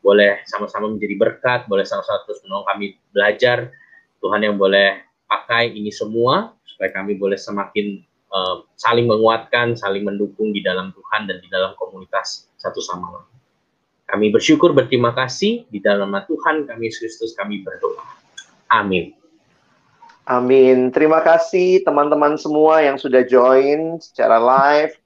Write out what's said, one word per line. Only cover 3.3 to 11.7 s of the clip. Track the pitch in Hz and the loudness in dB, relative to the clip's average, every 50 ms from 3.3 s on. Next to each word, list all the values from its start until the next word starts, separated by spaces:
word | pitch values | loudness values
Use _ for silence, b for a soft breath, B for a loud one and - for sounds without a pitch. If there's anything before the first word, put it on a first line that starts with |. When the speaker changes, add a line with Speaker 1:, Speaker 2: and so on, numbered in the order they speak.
| 104 104 120 123 123 120 123 127 b b b b b b b b _ _ | 2 2 2 2 2 0 -4 -10 b b b b b b b b _ _
Speaker 1:
Tuhan | - 92 101 104 107 | -4 -2 -2 0 0
yang | 104 101 98 | 0 0 0
boleh | 98 95 98 98 98 98 98 - - _ _ _ _ _ | 0 2 4 4 4 2 0 -2 -12 _ _ _ _ _
pakai | - - - - 117 117 117 117 | -6 -6 -4 -4 -2 -2 -2 -2
ini | 101 107 104 104 101 | -4 -8 -10 -10 -8
semua, | - 107 107 110 117 117 123 139 185 226 226 _ _ _ | -8 -10 -6 -2 -2 0 0 0 0 -2 -6 _ _ _
supaya | - - _ 95 95 | -20 -12 _ -8 -6
kami | - 95 95 101 104 | -6 -6 -6 -6 -6
boleh | 95 98 98 98 95 | -4 -2 -4 -4 -4
semakin, | - - 101 101 98 95 _ 107 104 104 98 95 _ _ _ _ _ | -6 -10 -8 -8 -8 -6 _ -6 -6 -6 -8 -12 _ _ _ _ _
eh, | _ - 95 92 92 90 85 - _ _ | _ -6 -6 -4 -4 -6 -8 -10 _ _
saling | _ - 117 117 120 120 | _ -2 0 0 2 2
menguatkan, | 120 107 107 110 113 113 113 - - - 120 120 120 117 113 | 2 2 2 2 2 2 0 -4 -2 -2 -2 0 -2 -4 -4
saling | 104 98 98 98 104 | -4 -6 -4 -4 -4
mendukung | 101 98 101 104 98 - - 110 107 | -6 -4 -4 -6 -6 -4 -6 -4 -4
di | 104 101 90 | -4 -4 -4
dalam | 95 92 92 92 95 | -4 -4 -4 -6 -10
Tuhan | 90 _ _ - 107 107 107 98 | -14 _ _ -6 -6 -6 -6 -6
dan | 92 90 | -10 -12
di | 90 | -12
dalam | 90 95 95 95 95 | -8 -4 -4 -4 -4